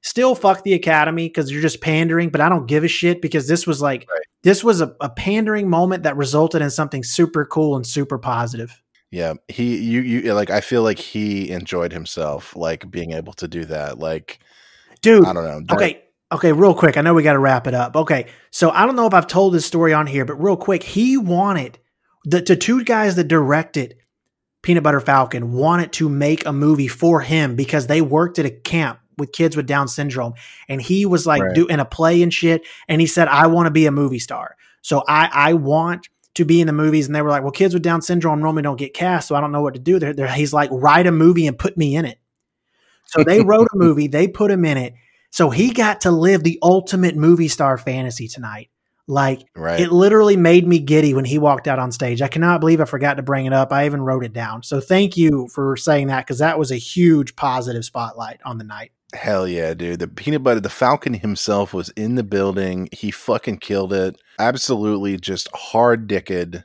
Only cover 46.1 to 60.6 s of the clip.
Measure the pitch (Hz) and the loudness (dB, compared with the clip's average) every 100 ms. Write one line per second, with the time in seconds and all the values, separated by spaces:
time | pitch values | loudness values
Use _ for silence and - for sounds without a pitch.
46.1 | 170 175 190 156 165 170 185 185 190 180 | 4 4 4 2 2 4 4 2 0 0
47.1 | 151 156 170 165 - 143 127 123 131 127 | 2 4 4 2 0 0 0 -4 -6 -6
48.1 | 120 117 - 113 107 113 _ _ _ - | -8 -14 -14 -14 -16 -18 _ _ _ -6
49.1 | 139 135 131 _ - 160 170 175 175 196 | -2 0 -2 _ -8 -4 -2 2 4 6
50.1 | 214 208 202 170 175 175 170 139 151 151 | 6 6 6 6 6 6 0 4 4 4
51.1 | 135 131 147 147 135 147 131 127 117 127 | 2 0 0 2 2 0 -2 -4 -4 -6
52.1 | 120 139 160 170 175 160 165 151 139 143 | -4 -4 0 0 2 2 2 2 -2 -2
53.1 | 139 131 139 131 135 131 139 147 143 131 | -2 -2 -4 0 0 0 0 -2 -2 -4
54.1 | 131 120 110 113 113 - 143 - 185 202 | -4 -6 -8 -10 -10 -6 -6 0 2 2
55.1 | 180 165 143 123 - 139 127 - 147 135 | 2 2 2 -4 -6 -4 -4 0 0 0
56.1 | 131 127 127 156 156 139 127 117 - 175 | -4 -6 -2 0 0 -4 -6 -6 2 4
57.1 | 160 131 - 143 127 123 120 113 127 113 | 4 0 -4 -4 -4 -6 -8 -8 -8 -10
58.1 | 113 113 117 - 117 107 107 113 _ _ | -10 -14 -14 -14 -14 -14 -16 -18 _ _
59.1 | - - 98 92 87 82 82 87 87 85 | -10 -4 -2 -2 -4 -6 -6 -8 -8 -10
60.1 | - - 151 131 117 | -8 -4 -2 0 0